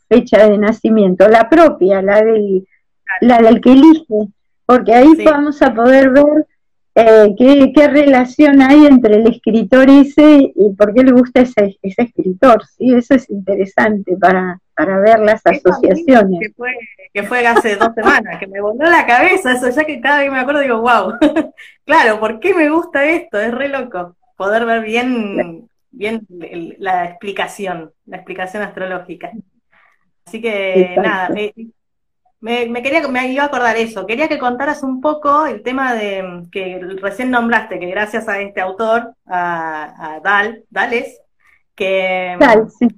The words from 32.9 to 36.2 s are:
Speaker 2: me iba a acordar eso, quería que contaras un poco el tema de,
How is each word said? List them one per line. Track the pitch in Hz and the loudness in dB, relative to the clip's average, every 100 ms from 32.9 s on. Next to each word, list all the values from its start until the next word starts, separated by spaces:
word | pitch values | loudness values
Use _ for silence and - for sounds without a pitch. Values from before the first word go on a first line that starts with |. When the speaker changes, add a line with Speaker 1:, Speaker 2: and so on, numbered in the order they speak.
| 320 285 | -8 -8
Speaker 2:
me | 254 262 | -8 -8
iba | 262 | -6
a | 285 | -6
acordar | 254 233 226 | -4 -4 -4
eso, | 226 202 190 | -8 -10 -10
quería | 240 311 | -8 -6
que | 285 | -6
contaras | 247 247 285 285 | -8 -6 -8 -8
un | 269 262 | -10 -8
poco | 302 302 285 294 302 | -6 -6 -2 -2 -4
el | 214 | -8
tema | 240 262 262 | -10 -8 -6
de, | 226 208 190 | -6 -8 -10